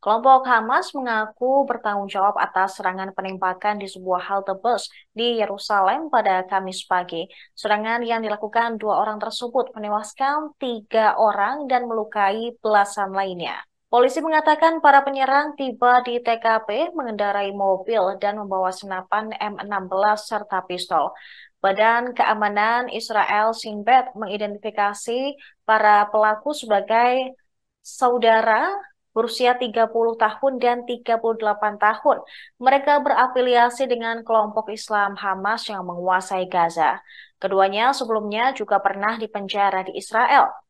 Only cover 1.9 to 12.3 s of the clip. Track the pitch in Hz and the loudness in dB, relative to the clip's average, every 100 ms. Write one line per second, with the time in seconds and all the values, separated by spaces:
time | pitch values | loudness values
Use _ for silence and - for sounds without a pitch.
1.9 | 202 196 196 196 208 - 185 190 - 185 | -4 -4 0 0 0 -2 0 -2 -2 -6
2.9 | 190 190 190 190 190 185 185 208 208 196 | -4 -8 -8 -8 -4 -4 -2 -4 -4 -8
3.9 | 190 185 180 185 196 196 190 233 226 - | -10 -4 -2 -2 -4 -4 -4 -2 -2 -4
4.9 | - _ - 240 233 202 202 - 208 190 | -18 _ -4 -2 0 -2 -4 -2 2 2
5.9 | 262 320 254 208 185 185 190 185 185 - | 0 0 0 2 0 0 -4 -4 -12 -4
6.9 | 180 175 165 185 - - - 214 208 214 | -4 -2 -8 -10 -14 -20 -10 -4 -2 -2
7.9 | 233 233 226 220 208 214 226 233 226 214 | -4 -2 -4 -4 -6 -4 -2 -2 -2 -2
8.9 | 180 214 214 214 220 240 254 240 - 208 | 0 0 -4 -8 -8 -4 -4 -4 -6 -4
9.9 | 208 214 - 269 294 311 _ 262 233 208 | -4 -6 -4 -2 -2 -6 _ -8 -8 -2
10.9 | 240 214 - 220 202 202 285 277 247 240 | 2 2 4 2 2 -2 -2 -2 -2 0
11.9 | 226 214 214 196 | -6 -4 0 0